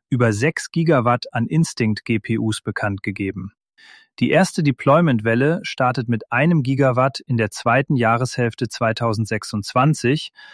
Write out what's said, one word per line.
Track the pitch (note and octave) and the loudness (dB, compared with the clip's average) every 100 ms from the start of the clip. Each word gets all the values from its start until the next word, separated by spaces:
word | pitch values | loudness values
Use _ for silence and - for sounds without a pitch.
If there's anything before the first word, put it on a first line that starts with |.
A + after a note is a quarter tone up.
| - | -6
über | B2+ A#2+ | 0 2
sechs | G#2 C#3+ - - | 2 0 -2 -6
Gigawatt | E3+ D#3+ D3 A#2 A#2+ - | -2 2 2 2 0 -2
an | A#2+ A#2 | -6 -2
Instinct | D#3+ D#3+ - A2 G#2 | 0 0 0 -2 -2
G | - A2+ | -2 -4
P | - A2+ | -2 -2
Us | A2+ G#2+ | -2 -4
bekannt | - - G#2+ G2 | -6 -6 -4 -4
gegeben. | - G2 F#2+ F#2 F#2 _ _ _ - - _ - | -8 -6 -6 -6 -10 _ _ _ -20 -20 _ -4
Die | B2 | 2
erste | D3+ F#3 - | 4 2 0
Deployment-Welle | D3 C3 - C#3+ E3+ A#2+ A2+ A#2 C#3 E3+ | 0 0 4 4 4 2 2 2 2 0
startet | - - B2+ A2+ A#2 | -4 -2 -2 0 -2
mit | A2+ - | -4 -2
einem | A#2+ D#3+ E3 | 0 2 2
Gigawatt | B2+ C3+ C3+ B2 C3 - | 0 2 2 4 0 -2
in | - A#2+ | -4 -2
der | G#2+ | -2
zweiten | - A#2+ B2 C#3 | -2 0 0 2
Jahreshälfte | C#3 A2+ A#2 B2+ - A#2+ - A#2+ | 2 2 2 -2 -2 -4 -2 -8
zweitausendsechsundzwanzig | - A#2 A2+ A#2 G#2+ A2 G#2+ - G#2+ - B2 C#3 D3+ A#2+ D3 - _ - | -4 -4 -2 -2 -2 -2 -4 -6 -8 -4 0 2 2 0 -2 -4 _ -20